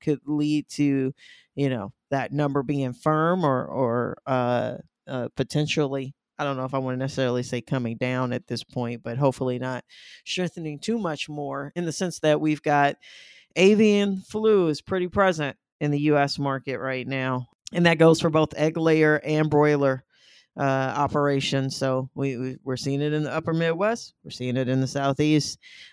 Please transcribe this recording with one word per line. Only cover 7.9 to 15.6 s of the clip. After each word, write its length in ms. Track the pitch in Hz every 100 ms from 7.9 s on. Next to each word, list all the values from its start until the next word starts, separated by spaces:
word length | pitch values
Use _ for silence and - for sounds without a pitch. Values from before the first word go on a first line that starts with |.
| 113
down 380 | 127 127 127
at 120 | 120 -
this 180 | 120
point, 380 | - 123 120 117
but 140 | 117 120
hopefully 420 | 143 - 127 123
not 260 | 127 127 - - - - -
strengthening 540 | - 175 - 156 147
too 180 | - 233
much 320 | 180 147 -
more, 420 | 147 143 139 143 170
in 100 | 165
the 60 |
sense 260 | - 180 -
that 220 | 156 151
we've 200 | 151 147
got 340 | 151 147 143 - - - - - _ -
avian 640 | 190 214 214 202 202 190
flu 500 | - 214 220 202 170
is 140 | 143
pretty 260 | - 190 180
present 480 | 202 190 156 139 -